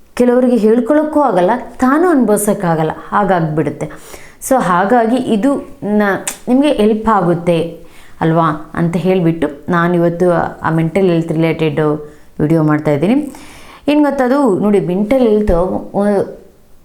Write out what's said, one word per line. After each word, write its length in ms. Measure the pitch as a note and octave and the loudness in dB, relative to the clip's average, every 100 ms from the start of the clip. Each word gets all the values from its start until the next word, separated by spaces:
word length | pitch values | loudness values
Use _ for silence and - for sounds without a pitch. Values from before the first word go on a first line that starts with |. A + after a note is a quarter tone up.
| - | -8
ಕೆಲವರಿಗೆ 420 | - B3 B3 B3+ A#3+ | 0 2 2 2 4
ಹೇಳ್ಕೊಳ್ಳೋಕ್ಕೂ 640 | G#3+ A#3 B3 D4+ D4+ D4+ | 4 2 2 2 2 0
ಆಗಲ್ಲ, 320 | C#4 F3+ F3+ B3 - - | 0 2 0 0 -6 -2
ತಾನೂ 300 | B3+ D4 F4+ | 0 2 2
ಅನುಭವಿಸೋಕ್ಕಾಗಲ್ಲ, 840 | D4 G#3+ G#3 G#3 G3+ F3 D#3+ D#3 - - | 2 2 2 0 0 0 0 -2 -6 -4
ಹಾಗಾಗ್ಬಿಡುತ್ತೆ. 800 | G3+ F#3+ F3+ D#3 D3+ D3 C3+ D#3+ - - - - - - | -2 0 0 0 -2 -4 -4 -10 -12 -18 -20 -20 -10 -2
So 60 | C4 | 0
ಹಾಗಾಗಿ 600 | F3 F3 G3 B3 A3+ B3+ | 2 0 2 2 2 0
ಇದು 600 | - G#3+ C4 C#4 - - | 0 0 0 -2 -6 -10
ನ-, 400 | G3 G#3 G3+ F#3 - - - | -2 0 0 -2 -6 -10 0
ನಿಮಗೆ 220 | B3+ D4 | 2 2
ಹೆಲ್ಪ್ 400 | - G#3+ A3 A3 | 2 2 2 0
ಆಗುತ್ತೆ 760 | G#3 F3 E3+ F3 E3 E3 - - - - - | 0 2 0 0 -2 -2 -10 -18 -20 -18 -4
ಅಲ್ವಾ 500 | E3 D#3+ E3 D#3+ - | 0 2 0 -2 -8
ಅಂತ 240 | - E3+ F3 | -4 -2 0
ಹೇಳಿಬಿಟ್ಟು 500 | F3 F#3+ E3 E3 - - - | 0 2 0 0 -4 -6 -4
ನಾನಿವತ್ತು 600 | F3 E3+ F3 E3+ E3+ F3+ E3 - - | 0 2 2 0 2 2 2 -2 -4
ಆ 60 | - | -2
ಮೆಂಟಲ್ 400 | D#3+ E3 G3 F#3+ | 0 0 0 0
ಹೆಲ್ತ್ 220 | E3+ E3 | 0 0
ರಿಲೇಟೆಡ್ 480 | D#3+ E3 D#3+ D#3+ C#3+ D3+ D3+ - - - - | 0 0 0 -2 0 -2 -2 -8 -20 -14 -4
ವಿಡಿಯೋ 240 | D3+ E3 | 0 2
ಮಾಡ್ತಾಯಿದ್ದೀನಿ. 720 | D3+ D3+ D3+ C#3 F3 C4+ D4 - - - - - - | 2 0 0 0 0 0 -2 -10 -18 -20 -20 -8 -2
ಏನು 160 | D4 | 2
ಗೊತ್ತದು 560 | D4 C#4 B3 C#4+ C4 F3+ | 2 0 0 2 2 2
ನೋಡಿ, 200 | G3+ G3+ | 2 2
ಮೆಂಟಲ್ 400 | D#3+ F3+ G#3 C4+ | 0 -2 0 2
ಹೆಲ್ತ್ 320 | A#3 G#3+ G#3 | 2 2 2
ಒ-, 720 | E3+ F#3 G3+ - - G3+ G3 - - - - - - | 0 0 -4 -6 -2 0 0 -2 -10 -20 -20 -20 -20